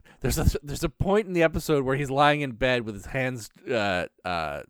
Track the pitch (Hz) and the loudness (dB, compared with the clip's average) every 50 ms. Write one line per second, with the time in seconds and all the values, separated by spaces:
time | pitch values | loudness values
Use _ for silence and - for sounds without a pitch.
0 | - - - _ - 127 120 160 - - - - - 143 139 - 165 160 - - | -20 -20 -12 _ -4 -2 0 2 2 2 0 0 -2 -10 -6 -4 -4 -4 -2 -2
1 | - 190 196 214 220 185 180 170 165 160 156 - - - 156 139 131 131 135 139 | 0 2 2 2 2 0 2 2 2 2 2 0 -2 0 0 2 2 0 0 0
2 | 147 127 135 139 147 147 147 147 147 131 117 104 131 127 127 123 117 110 104 98 | -2 0 2 4 4 4 4 2 0 -4 -4 0 2 2 2 2 0 -4 -8 -10
3 | 92 - - 135 127 127 127 120 107 - _ _ - - 131 113 101 101 92 90 | -10 -6 -4 -4 -2 -2 -4 -6 -10 -14 _ _ -6 -2 0 2 2 2 2 0
4 | 82 - _ _ - 92 90 82 80 76 71 73 - - | -2 -4 _ _ -6 -4 -4 -4 -4 -4 -6 -8 -10 -14